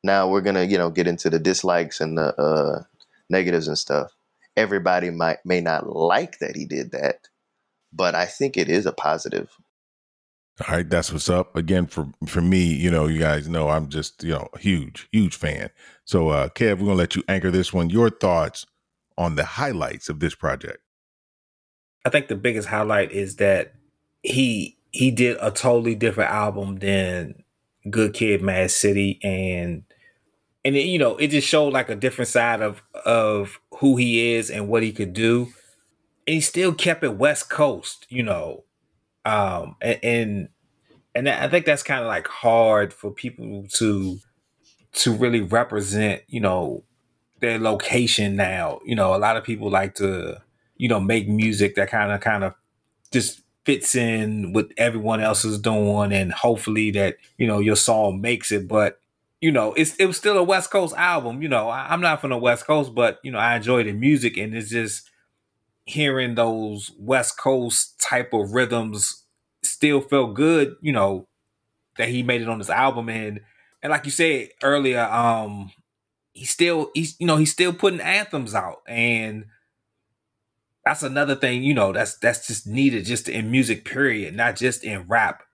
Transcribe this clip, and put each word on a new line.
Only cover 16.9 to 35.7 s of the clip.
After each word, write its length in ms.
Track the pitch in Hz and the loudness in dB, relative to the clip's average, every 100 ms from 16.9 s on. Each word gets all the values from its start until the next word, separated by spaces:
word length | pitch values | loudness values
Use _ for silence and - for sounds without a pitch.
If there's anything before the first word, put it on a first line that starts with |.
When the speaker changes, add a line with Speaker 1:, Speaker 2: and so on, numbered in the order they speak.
| 92 | 2
Speaker 2:
let 200 | 85 95 | 2 -2
you 80 | - | -2
anchor 200 | 95 92 | 0 2
this 220 | 90 90 | 0 0
one. 180 | 92 85 | 0 2
Your 200 | 101 117 | 4 2
thoughts 560 | - 95 85 76 - - _ _ _ _ - | 2 0 2 0 -6 -18 _ _ _ _ -4
on 180 | 85 73 | -2 -2
the 100 | - | -4
highlights 640 | - 143 202 65 - - | -4 -4 -2 -6 -6 -10
of 100 | 76 | -4
this 160 | 82 - | -4 -2
project? 440 | 76 67 - - _ _ _ _ _ _ _ _ _ _ _ _ 127 | -4 -4 -8 -16 _ _ _ _ _ _ _ _ _ _ _ _ 0
Speaker 3:
I 40 | |
think 180 | 147 139 | 0 -2
the 80 | 101 | -4
biggest 320 | 120 110 104 | -2 -2 -4
highlight 440 | 107 107 104 95 | -2 2 0 0
is 260 | 98 95 - | -4 -8 0
that 360 | 101 92 - - _ _ _ _ | 2 2 -2 -12 _ _ _ _
he, 560 | - 127 131 107 - _ _ | -4 0 0 -2 -8 _ _
he 200 | - 131 | 0 0
did 260 | 113 123 117 | 4 0 0
a 100 | 110 | -4
totally 460 | - 131 120 117 107 | 0 2 2 2 0
different 360 | 113 110 98 | 0 0 0
album 460 | 107 107 101 98 95 | 0 -2 -4 -8 -4
than 680 | 98 98 92 90 78 - _ _ _ _ 104 | 0 0 0 -4 -8 -14 _ _ _ _ -4
Good 240 | 107 107 | 0 0
Kid, 280 | - 110 101 | 0 0 2
Mad 300 | 95 92 92 | 0 0 0
City, 480 | - 101 101 98 95 | 2 2 2 0 -2
and, 600 | 101 92 92 90 87 82 - _ _ _ _ _ _ _ 135 | -4 -2 -4 -4 -6 -8 -14 _ _ _ _ _ _ _ 0
and 100 | 139 | 0
it, 120 | 170 | 2
you 120 | 175 | 2
know, 160 | 123 - | 2 2
it 120 | 147 | 0
just 200 | 147 135 | 0 2
showed, 240 | 156 143 | 2 4
like, 180 | 131 120 | 0 -2
a 60 | 110 | -2
different 320 | 131 - 120 | -2 -2 0
side 340 | 123 117 113 | 2 2 0
of, 200 | 107 104 _ - - | -2 -6 _ -6 0
of 560 | 117 110 104 101 - _ - | 2 2 0 -4 -10 _ 2
who 200 | 139 123 | 4 4
he 380 | 123 113 117 | 2 2 2
is 160 | 117 110 | 0 -2
and 180 | - 101 | -6 0
what 160 | 113 | 0
he 80 | 113 | 0
could 220 | 107 95 | -2 -6
do. 400 | 92 113 120 120 - _ | 0 2 2 0 -10 _